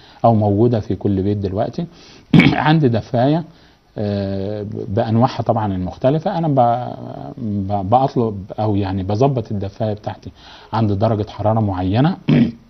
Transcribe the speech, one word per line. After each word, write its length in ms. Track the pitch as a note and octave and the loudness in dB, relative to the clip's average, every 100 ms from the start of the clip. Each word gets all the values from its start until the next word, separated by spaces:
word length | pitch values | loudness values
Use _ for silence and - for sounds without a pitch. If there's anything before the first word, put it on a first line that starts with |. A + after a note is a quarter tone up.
| - - A#2+ | -20 0 2
أو 100 | A2 | 4
موجودة 440 | G#2 G2+ A#2+ A#2+ | 4 4 2 2
في 160 | - F#2+ | -2 -4
كل 260 | G2+ G2 | -2 0
بيت 160 | F#2+ G#2 | 0 -2
دلوقتي. 480 | G2 F#2+ B2 - E3 - - - - D#3+ | -2 -2 -4 -4 -8 -10 -20 -20 2 4
<clears throat> 180 | D#3 | 4
عندي 340 | - C#3 D#3+ C#3 | 4 4 4 4
دفاية، 540 | A2+ - B2 C3 D#3+ D#3+ - _ _ _ - | 0 -2 0 2 0 -4 -14 _ _ _ -6
آه، 680 | G#2 G2+ G2 G2 G2 G#2+ G#2 A2 - | -4 -2 -4 -4 -6 -6 -8 -8 -4
بأنواعها 540 | G#2 A2+ A2 B2 - | -2 0 2 2 0
طبعًا 320 | A#2 A#2 G#2+ | -2 0 0
المختلفة. 640 | F#2 F2+ - C3 D#3 D#3 F3 | -2 -4 -2 0 0 0 -2
أنا 100 | E3 | 0
ب-، 460 | C3+ A#2+ A#2+ B2 - - - - - | 2 2 2 -4 -10 -12 -12 -14 -10
ب-، 520 | A2 G2+ F#2+ G2+ G2 | -6 -4 -2 -4 2
بطلب 540 | B2 C#3 - A2+ G2+ F#2 - | 2 2 0 -2 -2 -10 -4
أو 160 | G#2+ G2+ | -2 0
يعني 280 | G2 G2 | -2 -4
بظبط 480 | F#2+ G#2 C3+ C3 A2 | -2 2 2 0 -4
الدفاية 420 | G#2 G2 - A2 | -6 -8 -6 -6
بتاعتي 380 | G#2 - - - - - - - | -6 -8 -12 -14 -20 -20 -20 -8
عند 180 | A2 A2 | -2 0
درجة 380 | G2 A2+ G#2+ G2+ | 2 0 0 -4
حرارة 300 | - G#2+ A2 | -4 -2 0
معينة. 580 | G#2 F2+ F#2 G#2+ D#3 F#3 - | 0 -2 -2 2 2 0 0
<clears throat> 280 | D3+ A#2 - _ | 2 2 -2 _